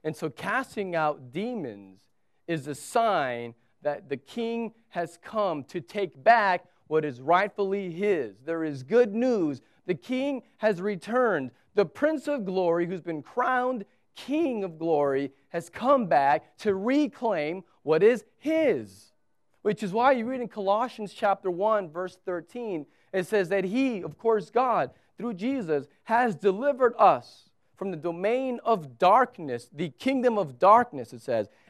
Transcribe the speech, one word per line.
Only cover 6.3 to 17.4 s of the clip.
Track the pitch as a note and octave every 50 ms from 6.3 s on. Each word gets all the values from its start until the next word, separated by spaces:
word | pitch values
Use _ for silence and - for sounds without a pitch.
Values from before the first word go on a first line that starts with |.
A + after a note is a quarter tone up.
| A#3 A#3 G#3 G3 F3+ F3+ - _ _ _ _
what | _ D3+ D#3 D#3
is | D3+ B2+ A#2+
rightfully | C3 C#3+ E3+ F3+ G3+ G#3 - - G3+ F#3+ G3 G3+ G3 F#3
his. | D#3+ E3+ G3+ G#3 G3 D#3+ B2+ G#2+ G2 G#2 B2+
There | D3+ E3 E3 D#3+
is | D#3 D3 C3+ B2+
good | C3 G3 A#3+ B3 G#3 G3
news. | A3+ B3 C4 A#3+ G#3 E3+ D3+ C#3 B2 - _ _ _ _
The | - F3+
king | - - - B3+ B3+ C4+ C#4+ C#4 B3 - _ _ _
has | - A3 G#3 E3
returned. | F#3 G#3 G#3 E3+ - G3+ A3 B3+ B3+ A3+ F#3+ D3+ C3 B2+ - _ _ _ _
The | G#3 G3
Prince | D#3+ - - C#4 D#4 D#4+ C#4 - D4
of | D4 C#4 G3+
Glory, | F#3 F#3 F#3+ F#3 E3+ E3 E3+ F3
who's | E3+ F#3+ F3
been | D3+ F3 E3 D3+ C3+
crowned | - - A#3+ B3+ B3+ B3+ B3 B3 B3+ C4 A#3 G3 - _ _ _ _ _
King | - - - C#4 D#4 E4+ C#4 B3 G#3+ G3
of | F#3 D#3+ D#3
Glory, | E3 E3+ E3 D3 C#3+ C#3 C3+ C3+ C#3 C3+ - _ _ _
has | - E3+ E3 -
come | - - G#3+ B3+ C#4+ C4+ A#3
back | E3+ E3+ D3 C#3 C#3 D3 D#3+ - _ _ _
to | - G#3+ G3
reclaim | F#3+ G3 A#3 C4+ D4 D4+ A#3 - - B3+ A#3 G3+ D#3+